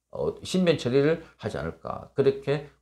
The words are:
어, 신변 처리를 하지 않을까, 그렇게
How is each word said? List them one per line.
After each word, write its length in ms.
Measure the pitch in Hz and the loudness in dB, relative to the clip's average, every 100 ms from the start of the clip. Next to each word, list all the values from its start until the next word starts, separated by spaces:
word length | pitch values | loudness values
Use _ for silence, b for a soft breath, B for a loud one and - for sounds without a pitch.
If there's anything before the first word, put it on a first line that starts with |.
| _ | _
어, 240 | - 76 - | -4 -4 -4
신변 360 | - 185 175 147 | -2 2 2 2
처리를 440 | 123 135 143 160 B - | 2 2 4 0 B -10
하지 220 | 110 71 | -8 -6
않을까, 520 | 80 - - - - | -6 -8 -10 -10 -4
그렇게 560 | - 135 - - 147 - _ | 0 2 2 -2 -4 -6 _